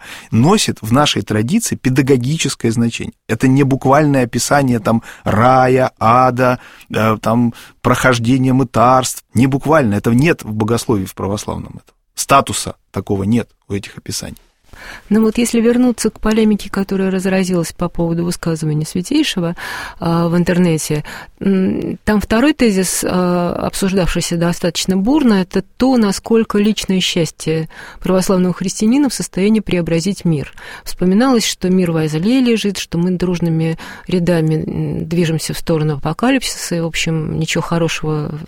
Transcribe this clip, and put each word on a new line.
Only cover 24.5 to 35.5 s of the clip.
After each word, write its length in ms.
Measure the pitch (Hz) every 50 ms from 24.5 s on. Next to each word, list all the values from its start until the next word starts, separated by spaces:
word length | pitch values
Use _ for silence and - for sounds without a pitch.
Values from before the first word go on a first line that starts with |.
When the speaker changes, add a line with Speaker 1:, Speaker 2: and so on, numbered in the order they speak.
| 170 - - 170 - - - - 185
Speaker 2:
бурно, 380 | 190 196 240 294 320 277 233 208
это 280 | 190 180 - - 190
то, 340 | - _ _ - 247 262 262
насколько 640 | 240 214 196 196 - - - 226 226 220 - - 208
личное 420 | 208 220 208 - - - 190 185
счастье 680 | 180 - - 185 156 - - - - 156 160 160 160 - - - - - - -
православного 520 | - 180 185 185 180 - 190 180 180 180
христианина 560 | 175 - 185 185 - - 214 220 254 294 294 240
в 60 | -
состоянии 460 | - 175 - - 180 190 214 220 214
преобразить 640 | - - 180 175 165 160 165 165 165 202 190 - -
мир. 280 | 175 156 139 131 - - - - - - - -
Вспоминалось, 640 | - - - 180 185 190 214 262 269 247 220 -
что 240 | - - - - 180
мир 220 | 185 185 180 170
возле 480 | 165 160 160 156 156 156 180 220 254 269
лежит, 360 | 247 240 226 208 - 202 185 -
что 200 | - - - 170
мы 140 | 175 185
дружными 640 | 180 170 180 180 180 165 170 165 160 160 160 165 165 - - - - - -
рядами, 480 | - 180 185 170 180 175 165 160 160 156
м, 520 | 160 165 - - 156 156 147 - 165 165 160
движемся 460 | 170 175 170 156 160 151 - -